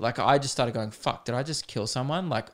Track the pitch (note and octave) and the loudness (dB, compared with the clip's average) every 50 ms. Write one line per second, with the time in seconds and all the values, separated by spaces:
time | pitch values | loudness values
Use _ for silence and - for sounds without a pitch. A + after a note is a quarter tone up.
0 | G#2 A#2 A#2+ - G#2 A2+ C3+ C#3+ C#3 C3 - - C3 A#2 A2+ A#2 A2 G#2+ G#2+ - | 0 -2 0 2 4 6 6 6 4 0 0 2 0 2 2 -2 -4 -4 -6 -4
1 | - - A#2 - - - A#2 B2 C#3 D3+ D#3 - - - - B2 G#2 A2+ - B2+ | -2 -2 -2 -2 -4 -4 -2 -2 -2 -2 -4 -8 -8 -6 -4 -4 -2 -2 -2 -2
2 | B2+ C#3 D3+ F3 F#3+ E3+ C3+ A2 A2 - | -2 0 -2 -2 -2 0 -2 -2 -2 -4